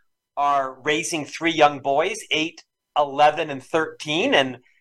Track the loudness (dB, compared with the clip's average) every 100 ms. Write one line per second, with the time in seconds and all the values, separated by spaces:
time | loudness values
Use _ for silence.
0 | _ _ _ -4 -2 0 -2 -6 -2 -2
1 | -2 -6 -8 -4 -2 4 4 4 -2 0
2 | 0 -4 -4 -4 -4 -8 -20 _ _ -2
3 | 0 4 4 4 -4 -8 -4 -2 -2 -6
4 | -4 -2 2 2 2 -4 _ _